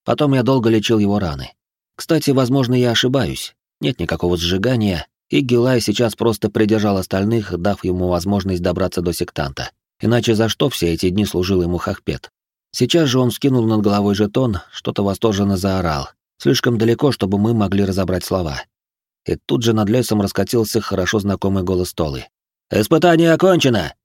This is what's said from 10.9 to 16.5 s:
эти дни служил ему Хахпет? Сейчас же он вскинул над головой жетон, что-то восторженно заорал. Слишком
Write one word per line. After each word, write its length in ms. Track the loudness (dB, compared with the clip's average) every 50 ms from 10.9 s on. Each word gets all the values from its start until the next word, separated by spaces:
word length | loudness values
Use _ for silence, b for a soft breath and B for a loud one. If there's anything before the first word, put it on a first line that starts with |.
| 0
эти 160 | 0 0 0
дни 160 | 0 0 -2
служил 380 | 0 0 -2 0 0 0 0 0
ему 160 | 0 -2 -4
Хахпет? 520 | -4 -6 -8 -8 -6 -8 -8 -8 -8 -16 _ _ _ _ _ _ _ _ -4
Сейчас 360 | -2 -2 0 2 2 2 2
же 120 | 2 2
он 100 | 2 0
вскинул 340 | 0 0 0 0 2 2 2
над 160 | 2 2 2
головой 340 | 2 2 2 2 2 2 2
жетон, 440 | 0 0 0 0 0 0 0 -2 -4 -6 -12
что-то 320 | -16 -12 -8 -6 -4 -2 -2
восторженно 540 | -2 -2 0 0 0 2 2 0 0 0
заорал. 540 | 0 0 -2 -2 0 -2 -2 -2 -4 -6 -10 -14 _ _ _ _
Слишком 400 | -4 0 0